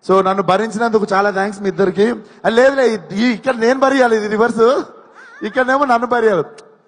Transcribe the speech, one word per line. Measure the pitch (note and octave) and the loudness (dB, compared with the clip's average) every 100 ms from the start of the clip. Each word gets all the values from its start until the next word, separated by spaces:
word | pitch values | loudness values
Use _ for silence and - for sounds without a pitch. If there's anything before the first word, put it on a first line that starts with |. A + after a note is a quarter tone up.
| - | 2
So | F#3+ | 0
నన్ను | F#3+ G3 | 2 -2
భరించినందుకు | F3 F#3 A3+ G#3+ A#3 G#3+ G3+ | 0 0 -2 -4 0 0 0
చాలా | F#3+ G3+ | 0 0
థ్యాంక్స్ | F#3+ G3 G3 | -2 -6 -4
మీ | G3 | -6
ఇద్దరికి. | E3 F#3+ F3 A3 A3+ - - F#3+ | -2 -2 0 -2 -2 -12 -4 0
ఆ, | |
లేదులే, | A3+ C4+ C#4 B3 G#3+ D#3 | 4 2 4 0 -2 -8
ఈ, | F#3+ A#3+ | -2 -2
ఇక్కడ | G#3+ C4 | 0 -4
నేను | B3 A3+ C4+ | 0 0 2
భరియాలి, | C4+ C4+ B3 A3 | 0 2 2 0
ఇది | G#3 | -2
రివర్స్, | G#3 A#3 A3+ A3+ E4 - - - - - - | 0 0 2 2 2 -4 -16 -20 -20 -20 -12
ఇక్కడనేమో | G#3+ B3+ B3 C4+ | -6 -4 0 0
నన్ను | C#4+ A#3 A#3+ | 0 0 0
భరియాలి. | A#3+ A3 F3+ C#3+ - - _ | 0 2 0 -4 -12 -20 _